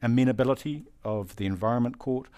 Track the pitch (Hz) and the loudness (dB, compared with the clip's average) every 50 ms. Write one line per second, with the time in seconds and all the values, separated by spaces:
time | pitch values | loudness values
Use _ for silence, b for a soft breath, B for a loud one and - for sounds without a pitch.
0 | - 117 120 127 127 131 120 107 131 131 135 - - 151 147 151 147 - - - | 0 2 4 4 4 4 4 2 2 2 0 0 -2 -6 -8 -8 -10 -16 -18 -10
1 | - 110 107 107 98 92 - - 98 95 95 90 104 110 120 123 120 120 - - | -6 -4 -4 -4 -4 -6 -8 -4 -2 -2 -2 0 0 0 0 0 0 -2 -4 -6
2 | - 135 127 127 135 - B | -6 -4 -4 -4 -6 -8 B